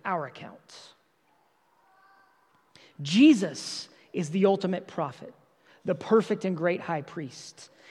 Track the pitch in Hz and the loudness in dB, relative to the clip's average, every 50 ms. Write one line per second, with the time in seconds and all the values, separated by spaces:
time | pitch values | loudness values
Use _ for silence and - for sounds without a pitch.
0 | - 196 185 165 147 127 - - - - - - _ - - - - - - _ | -6 -4 -4 -4 -4 -8 -10 -16 -18 -18 -18 -20 _ -20 -20 -20 -20 -20 -20 _
1 | _ _ _ _ _ _ _ _ _ _ _ _ _ _ _ _ _ _ _ _ | _ _ _ _ _ _ _ _ _ _ _ _ _ _ _ _ _ _ _ _
2 | _ _ _ _ _ _ _ _ _ _ _ _ _ _ - - - - _ - | _ _ _ _ _ _ _ _ _ _ _ _ _ _ -20 -20 -20 -20 _ -12
3 | 143 139 165 220 285 320 294 196 190 160 135 - - - - - - - - - | -6 0 6 8 8 8 8 6 4 -2 -4 -8 -10 -10 -10 -12 -12 -16 -20 -20
4 | - _ - - 175 147 156 196 190 202 196 190 196 185 190 - - - - - | -20 _ -6 -4 -4 -2 2 4 4 4 4 2 0 -2 -2 -4 -6 -8 -6 -6
5 | 156 139 - - - - - _ _ _ _ _ _ _ - _ - - 180 165 | -6 -6 -8 -12 -18 -20 -20 _ _ _ _ _ _ _ -20 _ -6 -6 -6 -6
6 | - - 220 226 190 - 214 202 - 190 185 151 165 175 175 175 - - 170 151 | 0 4 4 4 4 2 -2 -4 -2 -4 -4 -2 0 -2 -2 -2 -4 -6 -6 -6
7 | 143 - - 170 151 127 - - - - - - - - _ _ - - | -6 -8 -10 -12 -12 -12 -12 -16 -18 -20 -20 -20 -20 -20 _ _ -20 -20